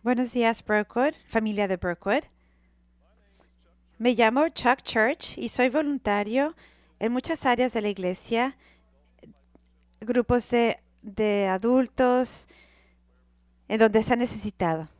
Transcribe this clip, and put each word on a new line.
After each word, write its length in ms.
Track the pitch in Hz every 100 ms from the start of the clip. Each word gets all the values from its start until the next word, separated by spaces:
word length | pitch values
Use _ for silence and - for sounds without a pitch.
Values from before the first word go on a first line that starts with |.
| 226
Buenos 260 | 240 247
días, 320 | 247 226 233
Brookwood, 500 | - 214 208 233 277 320 _
familia 400 | 226 220 208 202
de 120 | 185
Brookwood. 440 | 180 170 - 247 - _ _ _ _ _ _ _ _ _ _ _ _ _ _ _ _ _
Me 160 | 233
llamo 340 | 226 226 254 320
Chuck 300 | - 240 269
Church 540 | - 226 220 - - -
y 120 | 233
soy 200 | - 254
voluntario 880 | 262 294 277 - 202 208 240 294 - - _ _ _
en 100 | 220
muchas 340 | 240 - 320
áreas 280 | 269 240 254
de 100 | 226
la 60 | 208
iglesia, 680 | 196 180 185 - 226 262 269 _ _ _ _ _ _ - - _ _ _ _ _ _
grupos 480 | 220 247 226 247 -
de, 280 | 240 233 - _ _
de 460 | 214 196 214 202 196
adultos, 1000 | 185 226 254 247 - 254 247 247 - - - _ _ _ _ _ _ _ _ _ _ _
en 140 | 214
donde 240 | 220 214
se 80 | 220
ha 40 | 240
necesitado. 720 | 240 220 208 - 175 160 156